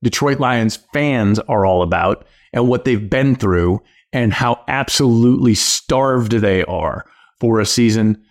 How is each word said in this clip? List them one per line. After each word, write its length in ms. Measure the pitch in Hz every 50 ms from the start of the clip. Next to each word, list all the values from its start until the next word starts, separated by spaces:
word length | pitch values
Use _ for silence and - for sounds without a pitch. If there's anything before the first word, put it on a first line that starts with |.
| -
Detroit 340 | 120 - - 143 143 139 135
Lions 380 | 139 127 127 117 113 110 107 - _ _ -
fans 480 | 143 147 147 135 123 107 101 104 107
are 260 | - - 131 104 98
all 160 | 95 92 90 87
about 420 | 85 90 87 85 90 - - - _ _ _ _ _ -
and 160 | 120 123 123
what 160 | 123 120 -
they've 260 | 135 123 104 107 98
been 240 | 131 131 135 139 127
through 480 | - - 98 92 87 85 87 92 107 - _ _ _ _ _ -
and 200 | 127 117 110 -
how 300 | - 131 120 117 - - -
absolutely 840 | 135 135 139 - - - 143 127 117 113 117 123 127 131 - 123 107
starved 800 | - - - - - - _ - 131 135 135 131 127 117 107 113
they 300 | 113 104 101 95 92 87
are 380 | - 95 85 78 80 60 - - - _ _ _ _ _ _
for 180 | - 117 113 110
a 80 | 104
season 560 | - - - 120 113 107 113 110 107 107 107 _ _